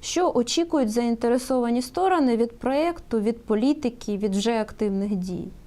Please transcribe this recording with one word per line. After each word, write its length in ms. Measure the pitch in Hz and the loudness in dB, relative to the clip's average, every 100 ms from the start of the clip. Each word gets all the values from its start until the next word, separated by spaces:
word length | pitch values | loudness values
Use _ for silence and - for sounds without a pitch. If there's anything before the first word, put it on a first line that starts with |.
Що 300 | - 330 359 247 | -4 0 2 2
очікують 560 | 240 - 339 302 226 | 0 0 0 2 0
заінтересовані 880 | 226 240 233 240 240 247 254 240 240 | 0 0 0 2 0 0 0 0 0
сторони 560 | 247 - 381 359 262 226 | -2 0 2 4 4 2
від 220 | 233 - | 0 -2
проєкту, 600 | 254 277 339 339 - 226 | -2 0 0 -2 -4 -2
від 260 | 208 233 - | 0 -2 0
політики, 720 | 214 262 302 247 240 - 202 | 2 2 2 -2 -4 -6 -2
від 180 | 214 196 | -2 0
вже 260 | 208 226 | 0 0
активних 540 | 214 - 214 196 202 196 | -2 -4 -2 -2 -2 -4
дій? 320 | 185 180 - - | -4 -8 -10 -14